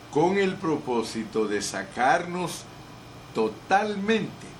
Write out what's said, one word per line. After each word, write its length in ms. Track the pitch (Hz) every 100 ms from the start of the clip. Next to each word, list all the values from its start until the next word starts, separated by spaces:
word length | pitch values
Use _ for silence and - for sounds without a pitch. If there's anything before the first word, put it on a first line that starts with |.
| -
con 280 | 143 175 196
el 160 | 196
propósito 920 | - 165 147 - 120 110 113 107 110 104
de 140 | 104
sacarnos 1000 | 98 98 98 113 135 170 175 180 175 - - - - - - - -
totalmente 1000 | - 110 - - 196 214 196 202 220 160 - -